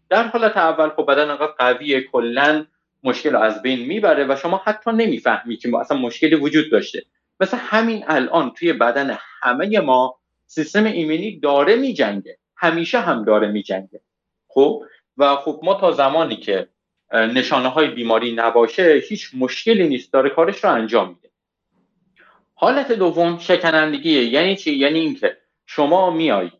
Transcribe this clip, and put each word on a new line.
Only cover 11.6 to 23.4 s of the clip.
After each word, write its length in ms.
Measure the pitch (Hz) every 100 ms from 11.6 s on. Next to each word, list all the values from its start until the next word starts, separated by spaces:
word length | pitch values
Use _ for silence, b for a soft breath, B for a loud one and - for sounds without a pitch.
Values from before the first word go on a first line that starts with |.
| 151 233
می‌جنگه، 600 | 269 180 110 101 - - _ -
همیشه 440 | 170 165 165 247
هم 260 | 175 123 107
داره 220 | 107 104
می‌جنگه. 540 | 104 98 95 98 - _ _ _ _ _
خب 360 | 135 143 - B B _ -
و 180 | 143 139
خب 240 | 160 151
ما 100 | 170
تا 180 | 190 180
زمانی 440 | 147 135 156 151 107
که، 320 | - 95 87 _ _ _ _
اه، 140 | 117 113
نشانه‌های 600 | 127 - 139 127 147 143
بیماری 480 | 120 117 113 120 113
نباشه، 640 | 117 117 117 - 175 143 -
هیچ 240 | 208 - 127
مشکلی 480 | 247 - 220 220 165
نیست، 260 | 127 -
داره 160 | 135 139
کارش 340 | 165 165 196
رو 80 | 196
انجام 380 | 123 113 113 92
می‌ده. 200 | 85 _ _ _ _ _ _ _ _ _ _ b b b -
حالت 360 | 190 277 254
دوم 460 | 214 180 160 170
شکنندگیه. 840 | 170